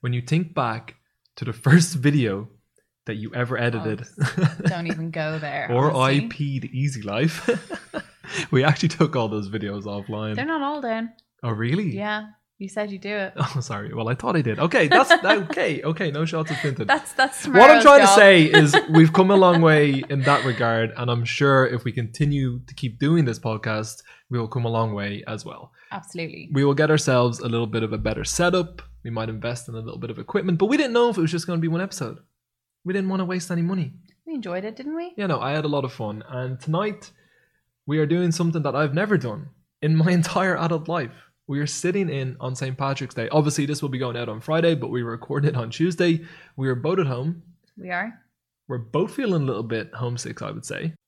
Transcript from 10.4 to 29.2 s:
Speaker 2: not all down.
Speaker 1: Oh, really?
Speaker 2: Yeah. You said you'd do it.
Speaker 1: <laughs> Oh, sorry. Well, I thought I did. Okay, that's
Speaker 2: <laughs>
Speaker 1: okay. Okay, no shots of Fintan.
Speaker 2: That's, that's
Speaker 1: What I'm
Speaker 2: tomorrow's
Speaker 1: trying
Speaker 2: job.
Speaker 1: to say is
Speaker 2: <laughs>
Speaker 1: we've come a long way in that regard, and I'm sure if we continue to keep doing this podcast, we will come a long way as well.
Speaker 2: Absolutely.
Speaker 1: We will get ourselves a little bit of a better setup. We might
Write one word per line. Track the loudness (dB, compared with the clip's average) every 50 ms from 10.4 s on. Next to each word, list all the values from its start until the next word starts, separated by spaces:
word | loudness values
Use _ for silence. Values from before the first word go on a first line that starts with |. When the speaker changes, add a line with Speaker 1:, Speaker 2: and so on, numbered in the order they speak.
| -4
Speaker 2:
not | -4 -4 -4
all | -4 -6 -6 -6
down. | -6 -6 -6 -6 -6 -10 -12 _ _ _ _ _
Speaker 1:
Oh, | -6 -6
really? | -4 -4 -2 -2 -2 -2 -2 -4 -6
Speaker 2:
Yeah. | -6 -6 -6 -6 -6 -8 -12 -20 _ _ _ _ _
You | -14 -10
said | -6 -8 -8 -6
you'd | -8 -12
do | -10 -8 -6
it. | -6 -6 -8 -4
Speaker 1:
<laughs> | -6 -6 -4 -4
Oh, | -6
sorry. | -6 -6 -8 -8 -8 -8 -8
Well, | -6 -4 -4
I | -4
thought | -4 -2 -2 0
I | 0
did. | 0 0 0 0
Okay, | -2 0 2 2 2 4
that's | 4 4 6 6
Speaker 2:
<laughs> | 4 2 4
Speaker 1:
okay. | 0 0 0 0 -4 -4 -2 -2 -2 -2 -4 -4
Okay, | -4 -4 -4 -4 -4
no | -4 -4 -4
shots | -4 -4 -6 -6 -6
of | -6 -4
Fintan. | -4 -4 -4 -4 -2 -2
Speaker 2:
That's, | -2 -2 -2 -8 -2
that's | 0 0 0 -2 -6 -6 4
Speaker 1:
What | 8
I'm | 10 10 12 10 10
Speaker 2:
tomorrow's | 10
Speaker 1:
trying | 10 10 12
Speaker 2:
job. | 10 10
Speaker 1:
to | 10
say | 10 10 10 10 10 8
is | 8 8 8 8 8 6 4 2
Speaker 2:
<laughs> | 6
Speaker 1:
we've | 8 8 8 8 8
come | 4 4 6
a | 8 8
long | 8 8 6 6
way | 6 6 6 6 4 4 2 0 -2 -4
in | -4 -2 2
that | 2 2 2 2
regard, | -2 -2 0 0 0 0 0 0 -2 -4 -6
and | -4 -2
I'm | -2 -2 -2
sure | -4 -2 0 2 4 4 4 4 2
if | 0 -4 -4
we | -6 -6
continue | -6 -8 -8 -4 -2 -2 0 0 0 -2 -2 -4 -6 -10 -14
to | -12
keep | -8 -8 -8 -6 -2
doing | 0 2 2 4 2
this | 2 -2 -4
podcast, | -4 -6 -6 -4 -4 -4 -4 -4 -6 -8 -12 -18 -20 -20 -20 _ _ _
we | -6 -4
will | -4 -4
come | -6 -4 -4
a | -2
long | 0 0 -2 -2 -2
way | -6 -6 -8 -8 -10 -10 -10
as | -12 -12 -12
well. | -14 -18 -18 -20 -20 _ _ -20 _ -16
Speaker 2:
Absolutely. | -16 -16 -14 -12 -12 -12 -10 -12 -16 -12 -4
Speaker 1:
We | -2 0 2
will | 2 2
get | 2 2 2
ourselves | 2 2 2 2 2 2 2 2 0 -4
a | -6 -4
little | -2 -2 -2 -2
bit | -2 -4 -4
of | -2 -4
a | -4
better | -4 -4 -4 -4 -6
setup. | -6 -2 0 0 2 2 0 -2 -2 -8 -18 -20 -20 -20 -16 -12
We | -10
might | -8 -6